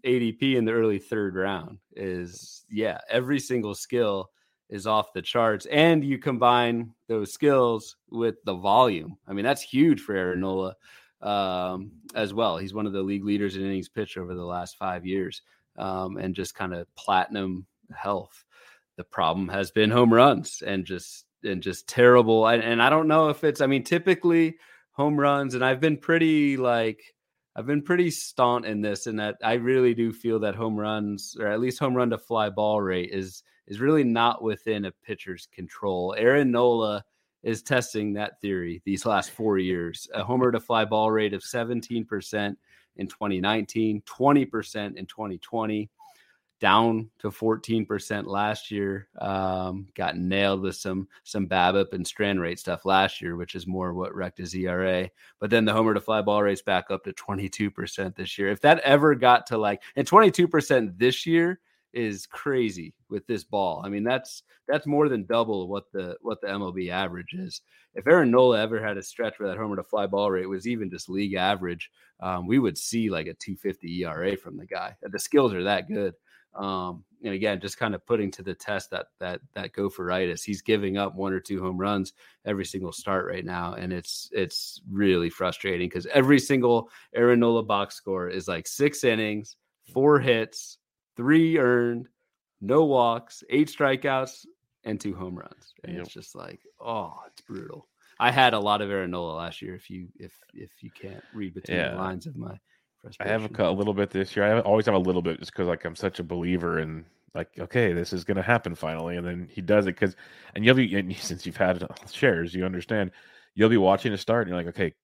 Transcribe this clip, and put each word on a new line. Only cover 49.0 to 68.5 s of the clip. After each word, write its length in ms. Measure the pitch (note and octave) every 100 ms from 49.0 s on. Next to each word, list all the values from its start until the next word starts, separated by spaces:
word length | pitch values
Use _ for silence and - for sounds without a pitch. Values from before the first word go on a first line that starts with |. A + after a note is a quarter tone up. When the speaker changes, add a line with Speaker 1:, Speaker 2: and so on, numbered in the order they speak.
| G2 -
Speaker 1:
Um, 680 | G2+ F#2+ F#2+ F#2 F#2 F#2+ G2
got 220 | - F2 E2+
nailed 460 | F2+ G2 G2 G2
with 140 | F#2+ -
some, 320 | G2 F#2 F#2+ -
some 240 | - G#2+ F2+
babip 440 | F#2 F2+ G2 F#2+
and 140 | F#2 E2+
strand 340 | - G2+ F#2+
rate 180 | E2+ F2+
stuff 260 | - E2+
last 360 | F#2+ F#2+ F#2+ -
year, 160 | F2 F2
which 180 | F2
is 120 | F2+ F2+
more 280 | F#2 F2+
what 200 | F2+ F#2
wrecked 240 | - F2+ -
his 160 | F2+ F#2
E 100 | F#2
R 180 | F2+
A. 280 | F#2 F2+ F#2 _ - -
But 100 | G#2
then 140 | A#2
the 80 | G#2+
homer 220 | A2 A2
to 60 | G#2
fly 200 | - A2
ball 200 | G2+ G#2
rate's 200 | G#2 F#2+
back 280 | - F#2 -
up 140 | F#2+
to 80 | G2
twenty-two 580 | - - G2 G2 - G#2
percent 460 | - E2+ - F#2 F2
this 220 | F#2 -
year. 120 | G2
If 100 | G2+
that 200 | D3 E3
ever 340 | C3+ C#3+ D3+
got 320 | C3 B2 B2 -
to, 120 | A2+
like, 240 | G#2+ G2+ - -
and 100 | B2+
twenty-two 420 | F3 G#3 - F3
percent 500 | D#3 - C3 G#2+ F2+
this 280 | B2 B2+ E3+
year 340 | E3 E3+ F#3+ _ _ _
is 340 | A#2+ A2 F#2+ -
crazy 680 | - D3 C3 A2 F2+ D#2+ _ -
with 160 | G2+ -
this 180 | G#2+
ball. 380 | - G2+ F#2 E2
I 60 | F#2+
mean, 120 | G2+
that's, 420 | A2+ C3 - - _ _ -
that's 200 | D3 D3
more 240 | D3 D3+
than 160 | A#2 F#2
double 420 | A#2 A2 G2+ F2+
what 240 | G2+ -
the, 240 | G2 F2+ -
what 180 | A#2 A2
the 80 | G2+
M 140 | G2
L 100 | F#2
B 160 | F#2 F2+
average 440 | F#2 F#2 F2 F2
is. 260 | - F#3 - _ _ _
If 120 | - C#3
Aaron 240 | F3 C3
Nola 320 | B2 B2+